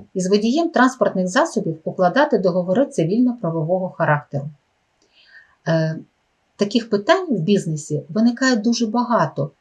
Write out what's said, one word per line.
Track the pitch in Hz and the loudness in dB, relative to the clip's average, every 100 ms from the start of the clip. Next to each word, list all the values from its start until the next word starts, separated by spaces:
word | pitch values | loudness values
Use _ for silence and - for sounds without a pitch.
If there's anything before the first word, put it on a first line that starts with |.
| - | -8
із | 190 185 | -4 0
водієм | 208 226 285 330 | 2 2 0 0
транспортних | 240 254 - 196 190 185 | 2 2 2 -2 0 0
засобів | 254 330 214 175 156 | 0 0 -2 -4 -6
укладати | - 180 180 247 302 208 | -8 0 2 4 2 2
договори | 185 180 175 185 - | 2 0 0 0 0
цивільно-правового | - 160 226 247 233 170 165 156 185 185 | 0 0 2 0 0 -4 -2 -2 -2 -4
характеру? | - 156 147 - 139 143 - _ _ _ _ _ _ _ - _ _ 160 | -4 0 0 -2 -8 -8 -16 _ _ _ _ _ _ _ -20 _ _ -2
Е, | 160 160 160 - _ _ _ _ - | 0 0 -4 -12 _ _ _ _ -4
таких | 202 233 - | 0 0 0
питань | 202 202 370 359 | -2 2 2 2
в | 202 | -2
бізнесі | 160 196 160 151 - 147 - | 2 0 0 -6 -6 -8 -4
виникає | 208 240 233 262 233 | 0 0 2 0 2
дуже | 240 233 226 | 0 0 0
багато | 240 233 220 151 - 147 _ | -2 0 0 0 -4 -8 _